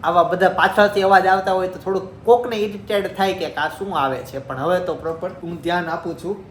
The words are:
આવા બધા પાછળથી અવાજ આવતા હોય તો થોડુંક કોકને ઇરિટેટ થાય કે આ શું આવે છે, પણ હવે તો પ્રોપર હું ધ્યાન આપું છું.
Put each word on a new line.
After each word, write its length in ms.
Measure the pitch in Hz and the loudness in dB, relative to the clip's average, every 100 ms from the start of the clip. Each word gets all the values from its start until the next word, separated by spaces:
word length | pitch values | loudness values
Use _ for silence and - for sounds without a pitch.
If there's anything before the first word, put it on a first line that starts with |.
આવા 180 | 160 175 | 2 2
બધા 260 | 170 180 185 | 2 4 2
પાછળથી 540 | - 175 190 202 202 | 4 2 4 4 4
અવાજ 240 | 190 190 185 | 6 6 6
આવતા 260 | 190 190 | 2 2
હોય 160 | 185 185 | 0 -2
તો 100 | 185 | -6
થોડુંક 320 | - 190 185 - | -4 -4 -4 -8
કોકને 320 | - 240 240 220 | 4 4 4 -4
ઇરિટેટ 600 | 208 202 - 208 190 185 | -4 -6 -2 -2 -2 -2
થાય 160 | 190 | -2
કે 220 | 180 156 | 0 -6
આ 140 | - 147 | -4 -4
શું 340 | - 196 170 | -4 -6 -2
આવે 140 | 135 127 | -2 -2
છે, 220 | - 135 | -8 -12
પણ 200 | 135 131 | -10 -6
હવે 220 | 147 180 | 0 0
તો 140 | 180 | 0
પ્રોપર 360 | 160 160 165 180 190 | -6 -6 -6 -8 -8
હું 200 | 170 170 | -10 -8
ધ્યાન 240 | 151 175 170 | -2 -2 -2
આપું 320 | 170 170 165 | -6 -6 -8
છું. 260 | 170 202 - | -8 -10 -10